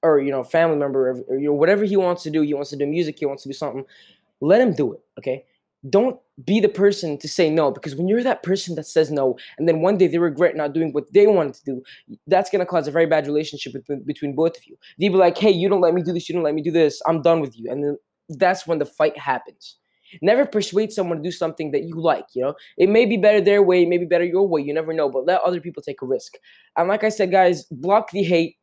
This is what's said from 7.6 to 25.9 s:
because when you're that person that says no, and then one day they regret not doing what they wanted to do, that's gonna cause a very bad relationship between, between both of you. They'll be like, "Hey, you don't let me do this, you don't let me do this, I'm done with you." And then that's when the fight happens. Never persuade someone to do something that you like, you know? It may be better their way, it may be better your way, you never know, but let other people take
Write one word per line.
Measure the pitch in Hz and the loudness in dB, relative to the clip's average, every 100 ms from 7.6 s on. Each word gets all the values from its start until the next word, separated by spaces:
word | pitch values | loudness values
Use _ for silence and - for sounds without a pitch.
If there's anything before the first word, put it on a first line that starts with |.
| 147 | 0
because | - - | -2 -10
when | 139 180 | -6 -2
you're | 220 | 0
that | 247 220 | 0 -4
person | 175 190 185 | -2 -4 -4
that | 160 156 | -10 -4
says | - 151 | 0 0
no, | 147 135 120 - - | 0 -2 -2 -10 -4
and | 160 | 0
then | 160 | 2
one | 175 202 | 2 2
day | 180 | 2
they | 160 | 2
regret | 170 139 170 151 | -2 2 0 0
not | 147 | -4
doing | 147 160 | -2 -4
what | 139 - | -4 0
they | - 208 | 4 6
wanted | 196 147 | 4 0
to | 123 | -6
do, | - 127 - - _ - - | -10 -10 -12 -20 _ -20 0
that's | 180 - | 0 2
gonna | 202 | -2
cause | 180 180 143 | 0 -2 -2
a | |
very | 151 | 0
bad | 165 156 143 | 2 2 0
relationship | 147 156 143 - | -2 -4 -10 -12
between, | 127 123 143 | -14 -10 -10
between | 127 147 147 | -8 -8 -6
both | 139 165 - | -2 -2 -2
of | - | -20
you. | - _ _ | -20 _ _
They'll | 196 | 0
be | 185 | 4
like, | 180 170 | 4 4
"Hey, | 214 | 2
you | 185 196 | 4 2
don't | 196 | 2
let | 175 | 2
me | 175 | 2
do | 165 | -2
this, | 175 - | -6 -4
you | |
don't | 175 | -4
let | 156 | -2
me | 156 | -2
do | 151 | -2
this, | 165 156 - - | 2 2 0 -2
I'm | 165 | 0
done | 151 165 | 2 2
with | 143 113 | -2 -10
you." | 117 | -10
And | 131 | -6
then | 147 143 _ _ _ | -4 -6 _ _ _
that's | 143 185 185 - | -2 0 0 -2
when | 165 | -4
the | 143 | -4
fight | - 156 147 | 0 -2 0
happens. | 143 127 - _ - - _ _ _ 180 | -4 -4 -6 _ -20 -20 _ _ _ -4
Never | 165 233 180 | 2 2 2
persuade | 214 196 185 214 | 0 -2 -2 -2
someone | 214 180 165 | -4 -4 -4
to | |
do | 156 | -6
something | 175 165 160 156 | -6 -6 -6 -4
that | 139 | -4
you | 160 165 | -4 -4
like, | 165 139 - | 0 0 -4
you | - | -6
know? | 131 147 - - | -4 -6 -14 0
It | 185 | 4
may | 214 | 4
be | 240 226 | 4 4
better | 208 214 | 4 4
their | 196 202 | 4 4
way, | 196 180 | 6 4
it | 170 | 4
may | 175 | 2
be | 175 | 0
better | 170 | 0
your | 175 175 196 | 0 0 2
way, | 160 | 0
you | 143 | -2
never | 147 160 | -4 -4
know, | 160 143 | -2 -2
but | 131 135 | -2 0
let | 180 | 2
other | 175 180 | 2 -2
people | 170 156 | -8 -14
take | 147 | -12